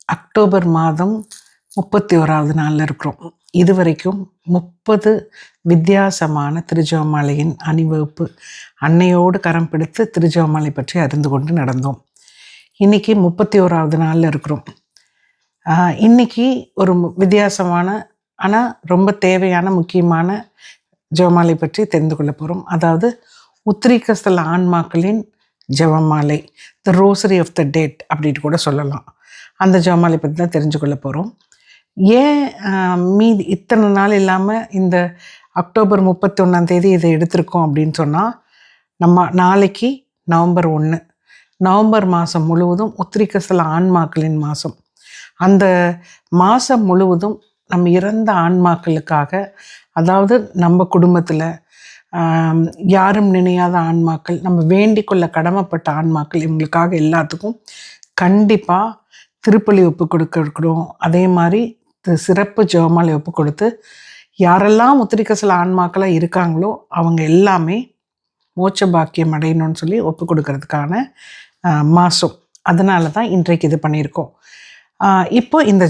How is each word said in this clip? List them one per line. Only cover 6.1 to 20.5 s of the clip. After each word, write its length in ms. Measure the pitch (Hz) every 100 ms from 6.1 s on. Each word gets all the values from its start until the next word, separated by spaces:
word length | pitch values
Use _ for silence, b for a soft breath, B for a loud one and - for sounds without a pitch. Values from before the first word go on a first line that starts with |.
| - 156 151 143 160 -
திருஜெபமாலையின் 800 | 165 156 160 151 151 143 147 160 160
அணிவகுப்பு, 760 | 160 160 160 156 151 - 165 B B B B _
அன்னையோடு 580 | 143 165 180 180 180 190
கரம் 300 | 175 165 165
பிடித்து 420 | 156 160 - 220 -
திருஜெபமாலை 500 | 165 170 156 156 151
பற்றி 300 | 147 131 175
அறிந்து 300 | 143 147 147
கொண்டு 240 | 135 151
நடந்தோம். 480 | 170 131 131 139 131 _ b b b b b b -
இன்னைக்கு 380 | 202 208 208 208
முப்பத்தி 460 | 175 175 208 208
ஓராவது 380 | 185 170 156 160
நாள்ல 280 | 160 165 160
இருக்கிறோம். 360 | 147 147 147 - - _ _ _ _ _ _ _ _ 170
ஆ, 240 | 165 175
இன்னைக்கு 800 | 151 220 240 240 226 254 254 -
ஒரு 200 | - 190
மு-, 200 | 180 170 175
வித்தியாசமான, 1000 | 190 208 202 202 180 175 180 214 - _ _ -
ஆனா 440 | 196 214 240 -
ரொம்ப 300 | - 180 196
தேவையான, 600 | 202 190 185 185 175 190
முக்கியமான 800 | 185 170 185 175 165 175 208 -